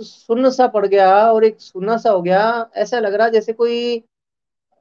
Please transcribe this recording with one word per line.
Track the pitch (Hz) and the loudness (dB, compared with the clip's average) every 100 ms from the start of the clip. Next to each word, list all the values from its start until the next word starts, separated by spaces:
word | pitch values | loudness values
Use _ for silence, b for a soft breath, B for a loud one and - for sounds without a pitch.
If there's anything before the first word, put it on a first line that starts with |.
सुन्न | - - - 233 262 | -8 -14 -6 0 0
सा | 254 240 | 2 0
पड़ | 214 196 | 0 0
गया | 196 190 202 226 | 2 4 4 4
और | 220 | 2
एक | 220 - | 0 -2
सुना | - 185 202 226 | -16 -8 -6 -2
सा | 226 | 0
हो | 202 | -2
गया। | 175 190 226 233 226 | 0 0 0 -4 -6
ऐसा | - 214 240 | -6 -4 -4
लग | 208 | -2
रहा | 208 226 | 0 0
जैसे | 220 214 | 0 -2
कोई | 226 233 240 240 233 _ _ _ _ _ _ _ _ | -4 -2 -2 -4 -6 _ _ _ _ _ _ _ _